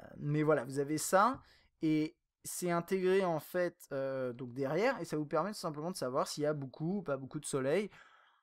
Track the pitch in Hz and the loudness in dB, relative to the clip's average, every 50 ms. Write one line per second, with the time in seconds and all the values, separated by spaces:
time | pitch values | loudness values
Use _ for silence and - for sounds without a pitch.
0 | - - - - 147 147 147 151 151 151 156 139 120 135 135 139 143 139 156 147 | -18 -16 -12 -8 -4 0 2 4 6 6 6 4 4 0 -2 -2 -2 0 -2 -2
1 | - - 190 185 208 240 269 - - - - - _ _ _ - - 156 156 156 | 0 4 6 6 6 6 4 0 -10 -18 -20 -20 _ _ _ -2 0 2 2 2
2 | 156 156 - _ _ _ _ _ - - - - 180 175 170 170 170 - 190 190 | 2 0 -4 _ _ _ _ _ -12 -10 -8 -4 -2 0 0 0 0 0 0 2
3 | 185 185 185 196 196 175 165 151 - - - 180 180 165 - - - - - 135 | 2 4 4 4 4 2 0 -2 -4 -2 -2 0 0 0 -2 -8 -12 -8 -4 -4
4 | 135 135 135 131 127 127 120 120 135 120 120 135 135 131 151 175 220 269 254 190 | -2 -2 -2 -2 -4 -4 -4 -6 -8 -8 -4 -2 -2 0 2 2 2 2 0 0
5 | 170 - 165 151 151 143 165 156 165 165 - - - 170 147 151 151 175 185 - | -4 -4 -2 -4 -2 0 0 0 0 0 -4 -6 -6 -6 -6 -4 -6 -6 -4 -4
6 | 139 127 127 147 185 - - 160 147 147 156 147 135 131 - - 156 165 196 208 | -4 -2 0 0 0 -2 -2 -2 0 0 0 -2 -4 -8 -8 -4 -4 -2 -2 -2
7 | 175 - - 131 135 127 - 151 - - - 135 131 135 156 190 220 190 - - | -2 -2 -4 -4 -4 -6 -8 -8 -6 -2 -2 0 2 2 2 2 0 -2 -8 -14
8 | - - - - - _ _ _ | -20 -20 -20 -20 -20 _ _ _